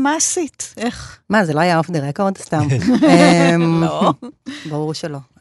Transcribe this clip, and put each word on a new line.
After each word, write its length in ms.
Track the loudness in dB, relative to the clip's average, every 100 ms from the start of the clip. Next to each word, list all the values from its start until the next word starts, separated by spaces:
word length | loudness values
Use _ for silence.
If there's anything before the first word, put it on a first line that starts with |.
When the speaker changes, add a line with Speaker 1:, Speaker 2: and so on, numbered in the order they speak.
Speaker 1:
מה 120 | 0 0
עשית? 580 | -2 -2 -6 -8 -16 -8
איך? 420 | -8 -8 -16 -20 _
Speaker 2:
מה, 140 | 0
זה 80 | 2
לא 60 | 2
היה 200 | 2 2
off 40 | 0
the 300 | -4 -4 -2
record? 260 | -4 -4
סתם. 240 | -4 -2 0 0 2
Speaker 1:
<laughs> 200 | 2 4 6 6 4 4
Speaker 2:
אמ, 280 | 2 2 2
Speaker 1:
לא. 300 | 0 0 -2 -2 -10 -16 -16 -14 -10
Speaker 2:
ברור 260 | -6 -6
שלא. 240 | -6 -10 -12 -16 _